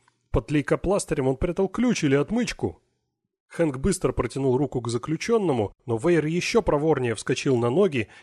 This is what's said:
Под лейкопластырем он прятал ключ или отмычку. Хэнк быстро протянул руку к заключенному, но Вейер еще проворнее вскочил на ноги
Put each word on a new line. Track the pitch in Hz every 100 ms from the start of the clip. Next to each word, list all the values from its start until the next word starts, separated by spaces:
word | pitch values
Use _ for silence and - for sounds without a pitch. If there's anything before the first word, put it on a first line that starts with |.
| _ _ _
Под | 139 -
лейкопластырем | 147 - 156 170 196 - 143 131
он | 131
прятал | 180 170 190
ключ | - 247 196
или | 147 139
отмычку. | 143 226 233 - 101 - _ _ _ _ _ _ -
Хэнк | - 165 131
быстро | 175 180 139
протянул | - 127 139 135 127
руку | 143 131
к | 117
заключенному, | 117 - 160 - 226 180 120 101 - -
но | 113
Вейер | 160 165 151
еще | 170 - 226
проворнее | 175 147 156 139 123 107
вскочил | - 135 143 123
на | 120
ноги | - 202 139 104 -